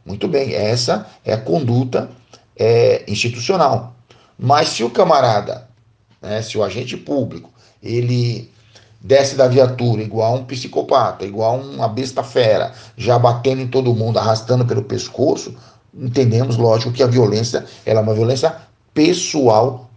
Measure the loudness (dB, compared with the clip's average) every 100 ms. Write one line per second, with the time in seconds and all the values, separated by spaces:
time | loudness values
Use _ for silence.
0 | -14 -6 -2 -2 -2 -2 -2 -2 -2 -4
1 | -6 -12 -4 -4 -2 -2 0 0 0 -4
2 | -6 -12 _ -20 _ -2 2 4 4 2
3 | -2 -6 -4 -4 -2 2 2 0 -6 -20
4 | _ _ _ -6 0 2 0 -2 -2 2
5 | 4 4 4 2 -2 -10 -14 _ _ _
6 | _ _ -8 -8 -6 -4 -4 -4 -8 -10
7 | -6 -4 -4 -8 -18 _ _ _ -6 -4
8 | 0 0 0 -4 -12 _ _ _ _ _
9 | 4 4 4 2 4 4 2 2 -2 -2
10 | -4 -2 -2 -2 -6 -12 -8 -4 0 2
11 | 0 -4 -8 -4 -2 -2 -6 -6 -4 -4
12 | -6 -6 -2 2 4 2 0 -10 -20 -6
13 | 0 4 4 2 0 -2 -2 0 0 0
14 | 0 0 0 0 0 0 0 -2 -4 -6
15 | -6 -2 -2 -2 -6 -16 -20 _ _ -12
16 | -4 0 2 2 0 2 2 2 0 0
17 | 2 4 2 2 -2 -6 -8 -8 -2 0
18 | 2 0 0 0 -2 -4 -18 _ _ 0
19 | 2 2 -2 0 4 4 2 -2 -14